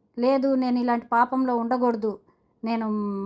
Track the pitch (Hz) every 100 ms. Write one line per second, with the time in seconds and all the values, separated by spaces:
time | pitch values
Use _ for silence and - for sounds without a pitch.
0 | _ - 247 269 269 262 254 247 240 240
1 | 233 233 240 262 254 240 233 254 247 226
2 | 220 190 _ _ _ _ 226 233 220 208
3 | 202 196